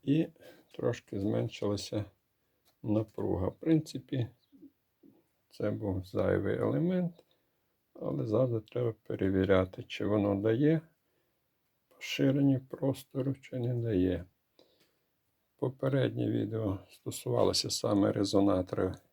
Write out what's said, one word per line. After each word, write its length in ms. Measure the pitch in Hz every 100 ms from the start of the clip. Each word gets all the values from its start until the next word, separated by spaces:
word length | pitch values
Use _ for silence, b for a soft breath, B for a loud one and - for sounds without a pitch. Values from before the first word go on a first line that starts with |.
| -
І 220 | 151 160 _ B B B
трошки 480 | - 120 117 _ 104
зменшилася 840 | 101 113 117 - 104 101 - 107 101 _ _ _ _ _ _ _
напруга. 640 | 117 107 107 - 101 92 95
В 80 | -
принципі, 680 | 160 160 156 139 - 135 113 _ _ - - _ _ _ - _ _ _ _
це 220 | - 107
був 340 | 107 107 95 92
зайвий 520 | 101 95 92 98 104
елемент, 680 | 113 135 170 185 175 - b b b b b b _
але 320 | - - 143 123
завжди 340 | 107 127 113
треба 340 | - 120 120 - _
перевіряти, 760 | - 95 95 95 92 92 -
чи 220 | - - 101
воно 300 | 104 101 101
дає 460 | 110 113 147 160 - _ _ _ _ _ _ _ _ _ _
поширення 760 | - - - 139 139 139 135 -
простору, 680 | - 139 131 - 135 135 135
чи 220 | - 127
не 160 | 120
дає. 520 | 120 117 95 92 87 87 _ _ _ b b b b b _ _ _ _ _
Попереднє 720 | 131 - 135 135 127 117 117
відео 500 | 113 107 110 104 95 -
стосувалося 800 | - - - 123 120 98 92 -
саме 420 | - 117 104 107
резонатора. 880 | 104 98 101 101 92 92 - 92 92 _